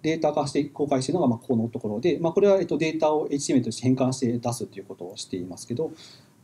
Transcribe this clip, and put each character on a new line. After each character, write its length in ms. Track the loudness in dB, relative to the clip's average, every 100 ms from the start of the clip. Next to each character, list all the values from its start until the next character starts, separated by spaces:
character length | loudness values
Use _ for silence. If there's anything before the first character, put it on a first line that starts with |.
デ 160 | -2 0
ー 20 |
タ 120 | 2
化 160 | 0 0
し 40 |
て 120 | 0
公 240 | -2 -2 0
開 140 | 0
し 40 | 2
て 60 |
い 20 |
る 60 | 2
の 80 | 2
が、 0 |
ま 80 | 2
あ、 20 |
こ 160 | 0
の 140 | 0 0
と 100 | -4
こ 100 | -6
ろ 120 | -2
で、 180 | 0 2
ま 100 | 0
あ、 20 |
こ 80 | 4
れ 80 | 6
は、 100 | 6
え 60 |
っ 20 | 2
と、 100 | 0
デ 180 | 0
ー 40 | 2
タ 140 | 2
を 160 | 2 0
エ 60 | -2
イ 40 |
チ 80 | 2
テ 40 |
ィ 40 | 2
ー 20 |
エ 20 |
ム 0 |
エ 0 |
ル 40 | 2
と 40 |
し 60 | -2
て 60 |
変 120 | 0
換 180 | 2 2
し 60 | 0
て 120 | -2 -2
出 160 | -2
す 140 | -4 -6
と 120 | -10
い 40 |
う 20 |
こ 120 | -16 -14
と 80 |
を 120 | -14 -12
し 100 | -8
て 100 | -8
い 100 | -8
ま 100 | -10
す 120 | -8
け 60 |
ど、 180 | -4 -4 -8 -20 -20 -20 _